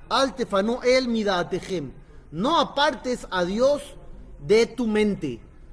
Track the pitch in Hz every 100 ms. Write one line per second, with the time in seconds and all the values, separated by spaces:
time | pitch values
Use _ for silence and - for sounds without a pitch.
0 | - 233 269 - 233 196 208 247 247 254
1 | 254 226 202 180 175 180 - 180 135 -
2 | - - - 151 233 330 269 - 294 254
3 | 254 247 - 180 175 202 262 285 - -
4 | - - - - 143 214 226 - 233 214
5 | 214 190 147 113 - - -